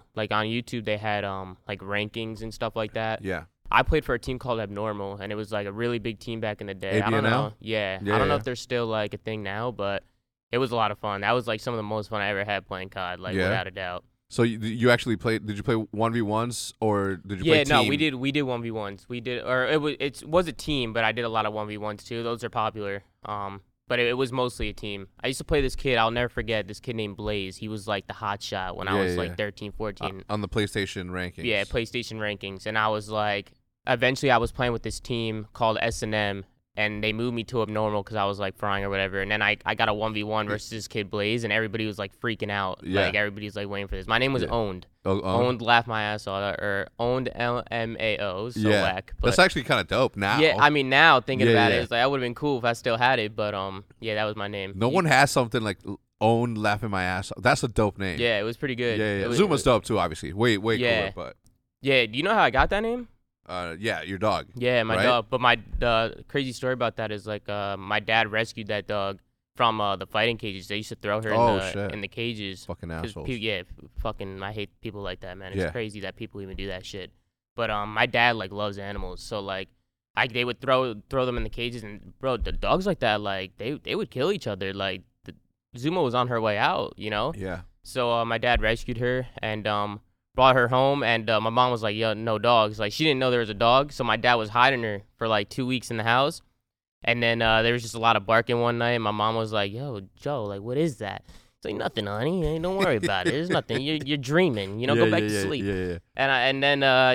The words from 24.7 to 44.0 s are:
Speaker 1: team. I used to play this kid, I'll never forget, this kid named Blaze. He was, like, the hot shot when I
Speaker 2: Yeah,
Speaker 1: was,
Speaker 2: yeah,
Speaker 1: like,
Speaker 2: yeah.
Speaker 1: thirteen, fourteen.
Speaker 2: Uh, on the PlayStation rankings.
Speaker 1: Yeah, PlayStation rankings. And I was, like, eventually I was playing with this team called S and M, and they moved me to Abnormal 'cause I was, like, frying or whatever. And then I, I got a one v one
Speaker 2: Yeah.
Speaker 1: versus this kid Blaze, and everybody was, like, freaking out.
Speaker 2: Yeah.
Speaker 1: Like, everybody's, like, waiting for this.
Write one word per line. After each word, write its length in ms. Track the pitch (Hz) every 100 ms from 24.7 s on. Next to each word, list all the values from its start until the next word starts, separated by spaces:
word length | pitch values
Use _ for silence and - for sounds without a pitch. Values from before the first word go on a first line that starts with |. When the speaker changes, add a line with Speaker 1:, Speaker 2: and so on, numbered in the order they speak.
Speaker 1:
team. 340 | 98 107 101 95 -
I 40 | 123
used 120 | 135
to 40 |
play 180 | 165 156
this 140 | 131 -
kid, 220 | 143 120
I'll 140 | 117
never 180 | 120 120
forget, 380 | - 110 110 98
this 120 | 104
kid 160 | - 113
named 220 | 107 98
Blaze. 400 | 104 104 95 92
He 100 | 110
was, 200 | 107 101
like, 180 | 101 -
the 80 |
hot 300 | 107 107 101
shot 340 | - 101 92 92
when 100 | 95
I 80 | 98
Speaker 2:
Yeah, 80 |
Speaker 1:
was, 100 | 95
Speaker 2:
yeah, 40 | 87
Speaker 1:
like, 100 | 87
Speaker 2:
yeah. 60 | 87
Speaker 1:
thirteen, 360 | 104 - 104
fourteen. 520 | - 107 101 - 95 -
Speaker 2:
Uh, 40 |
on 80 | 104
the 60 | 101
PlayStation 640 | 117 101 110 95 101 90
rankings. 340 | 90 90 -
Speaker 1:
Yeah, 200 | 117 104
PlayStation 560 | 101 127 113 120 - 110
rankings. 480 | 107 101 98 95 107
And 100 | 110
I 120 | 107
was, 200 | 107 104
like, 420 | 107 107 101 98 _ _ _ -
eventually 420 | 123 127 135 139
I 80 | 117
was 140 | 117
playing 220 | - 123
with 100 | 117
this 160 | 117 -
team 480 | - 117 113 110 104
called 260 | - 110 107
S 220 | 117 -
and 100 | 113
M, 320 | 107 104 98 95 _ _ -
and 260 | 107 104
they 80 | 107
moved 240 | 107 123 117
me 80 | 113
to 160 | 123
Abnormal 420 | 107 107 107 104
'cause 120 | 98 110
I 100 | 101
was, 140 | 101
like, 160 | 98 -
frying 300 | 104 98 98
or 40 |
whatever. 320 | 98 95 98
And 80 | 98
then 120 | 107
I, 160 | 104 104 -
I 100 | 110
got 140 | 110
a 40 |
one 200 | 104 110
v 100 | 107
one 220 | 104 107 104
Speaker 2:
Yeah. 60 |
Speaker 1:
versus 180 | 104 -
this 180 | 113 -
kid 220 | 117 101
Blaze, 340 | 104 104 120
and 80 | 113
everybody 340 | 107 110 110 110
was, 120 | 98
like, 200 | 98 -
freaking 320 | 120 110 104
out. 300 | 101 95 -
Speaker 2:
Yeah. 180 | 78 95
Speaker 1:
Like, 140 | 92 104
everybody's, 400 | 104 101 104 101
like, 120 | 101
waiting 200 | 101 98
for 80 |
this. 120 | 95